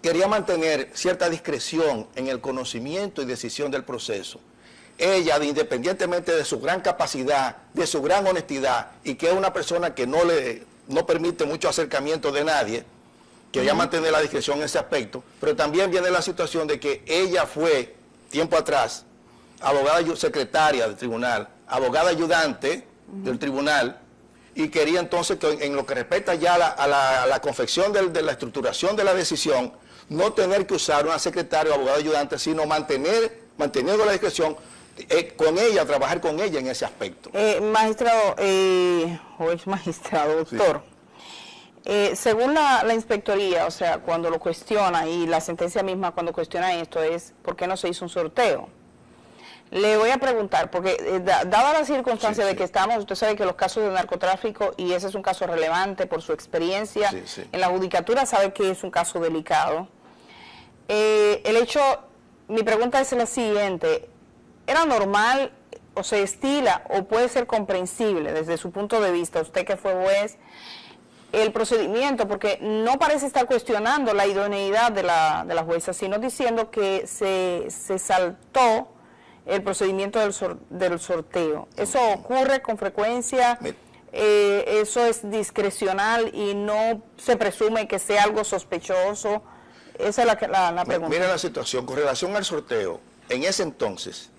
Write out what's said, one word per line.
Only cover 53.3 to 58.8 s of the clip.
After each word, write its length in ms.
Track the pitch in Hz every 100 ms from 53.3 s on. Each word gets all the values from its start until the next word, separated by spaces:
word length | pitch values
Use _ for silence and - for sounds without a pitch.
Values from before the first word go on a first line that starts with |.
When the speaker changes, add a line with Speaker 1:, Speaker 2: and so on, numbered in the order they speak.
Speaker 2:
que 100 | 208
los 120 | 190 175
casos 260 | 190 233
de 80 | 208
narcotráfico, 840 | 185 175 180 185 190 220 208 196 -
y 160 | 180
ese 160 | 180 190
es 60 | 196
un 60 |
caso 220 | 190 185 180
relevante 600 | 170 160 170 196 190 185
por 160 | 165
su 100 | 165
experiencia 760 | 156 - 165 165 196 214 208 202
Speaker 1:
Sí, 120 | 190 180
sí. 180 | - -
Speaker 2:
en 100 | 180
la 60 | 185
judicatura, 600 | 180 180 180 170 247 262
sabe 260 | 220 196
que 180 | 196 196
es 140 | 185